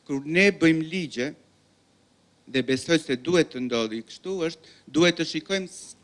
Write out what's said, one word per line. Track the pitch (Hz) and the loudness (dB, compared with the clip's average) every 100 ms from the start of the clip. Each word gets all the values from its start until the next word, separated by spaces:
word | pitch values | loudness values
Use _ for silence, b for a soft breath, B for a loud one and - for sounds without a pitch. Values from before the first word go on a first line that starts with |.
| - | -8
Kur | 139 | -6
ne | 143 170 202 | -2 2 4
bëjmë | 165 165 160 160 | 4 4 4 0
ligje, | 185 151 117 135 165 _ _ _ _ _ _ _ _ _ _ - | -6 -6 -6 -6 -8 _ _ _ _ _ _ _ _ _ _ -6
dhe | 131 123 | -4 0
besoj | 131 - 160 | -2 2 0
se | - 127 | 0 -4
duhet | 143 175 156 | 0 2 2
të | 127 127 | -2 -4
ndodhi | 117 110 113 - | -2 -2 -6 -12
kështu, | - 185 190 165 | -14 -8 -4 -4
është | - - - - | -6 -18 -20 -4
duhet | 143 175 170 | 2 4 2
të | 160 | -4
shikojmë | 160 156 190 185 | -6 -4 -6 -6
s-, | - - - | -12 -20 -20